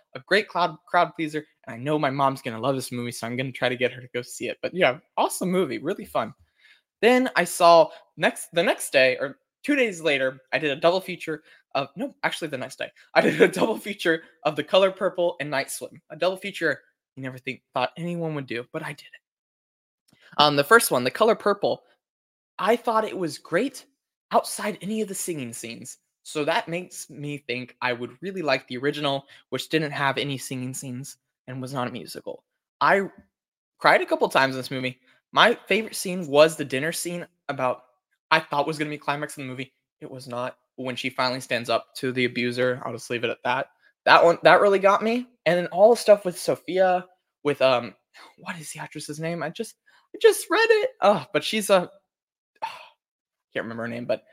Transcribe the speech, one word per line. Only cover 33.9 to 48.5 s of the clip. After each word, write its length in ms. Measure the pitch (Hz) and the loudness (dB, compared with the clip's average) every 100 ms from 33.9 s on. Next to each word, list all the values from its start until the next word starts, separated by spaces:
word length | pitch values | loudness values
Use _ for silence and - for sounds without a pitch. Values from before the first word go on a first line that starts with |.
| 185 | 6
a 40 | 359 | 4
couple 220 | 320 208 | 0 2
times 260 | 143 135 | 4 2
in 60 | 131 | 0
this 100 | 127 | -8
movie. 300 | 131 127 - _ _ _ | -6 -6 -8 _ _ _
My 260 | 139 196 233 - | 4 4 4 -2
favorite 300 | 196 220 - | -2 -2 -8
scene 320 | 190 185 151 | -6 -6 2
was 280 | 143 160 160 | 6 6 4
the 80 | |
dinner 280 | 135 131 156 | -4 -4 -4
scene 340 | - 175 175 - _ - | -6 -8 -10 -12 _ -10
about, 340 | 135 - - _ _ _ _ - | -4 -2 -4 _ _ _ _ 0
I 80 | 160 | 0
thought 300 | - 147 143 | 0 -2 -2
was 100 | 151 | -4
gonna 120 | 151 | -6
be 80 | 147 | -6
climax 380 | - 143 151 - | -6 -6 -6 -10
in 80 | |
the 60 | 131 | -12
movie. 220 | 127 127 _ _ _ | -12 -14 _ _ _
It 100 | 151 | -18
was 180 | 131 127 | -16 -10
not. 280 | 120 127 - _ - | -8 -8 -10 _ -10
When 180 | 127 | -8
she 160 | 120 131 | -6 -6
finally 300 | - 127 131 | -2 -4 -4
stands 280 | - 120 117 | -4 -6 -2
up 260 | 113 - - | -4 -4 -8
to 160 | 131 | -4
the 120 | 127 | -2
abuser, 560 | 123 123 123 123 127 123 | -2 -2 -4 -2 -2 -2
I'll 80 | 127 | -8
just 180 | 120 - | -10 -8
leave 140 | 120 | -4
it 60 | 113 | -4
at 120 | - | -4
that. 280 | 127 127 - _ _ _ | -2 -2 -4 _ _ _
That 200 | - 156 | 6 8
one, 140 | 170 - | 8 6
that 160 | 156 180 | 6 8
really 180 | 202 196 | 6 4
got 240 | 190 202 | 4 4
me. 240 | 220 247 247 _ 156 | 0 -4 -6 _ 0
And 120 | 175 | 0
then 80 | 175 | 0
all 220 | 175 214 | 4 6
the 60 | 226 | 6
stuff 280 | - 202 | 6 6
with 140 | 180 170 | 4 -6
Sophia, 680 | - 139 - 185 185 180 180 _ _ _ | -4 -4 -2 2 4 2 -2 _ _ _
with, 180 | 147 135 | -2 2
um, 340 | 131 120 117 - _ - - _ | 4 2 -2 -16 _ -20 -20 _
what 200 | 175 | -14